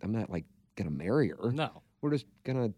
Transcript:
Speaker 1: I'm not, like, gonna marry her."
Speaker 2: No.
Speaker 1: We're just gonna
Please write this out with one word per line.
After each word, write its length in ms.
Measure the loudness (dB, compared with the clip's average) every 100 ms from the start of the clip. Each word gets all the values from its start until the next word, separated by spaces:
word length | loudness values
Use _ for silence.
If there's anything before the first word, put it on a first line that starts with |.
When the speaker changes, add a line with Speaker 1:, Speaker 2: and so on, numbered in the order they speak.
Speaker 1:
I'm 120 | -2
not, 160 | 0 0
like, 160 | -2 -4 _ _ -6
gonna 140 | -4
marry 380 | -2 2 4 4
her." 220 | 2 -2
Speaker 2:
No. 300 | 0 -2 -6 -20 _
Speaker 1:
We're 100 | 0
just 140 | 0 -2 -12 -4
gonna 260 | 0 0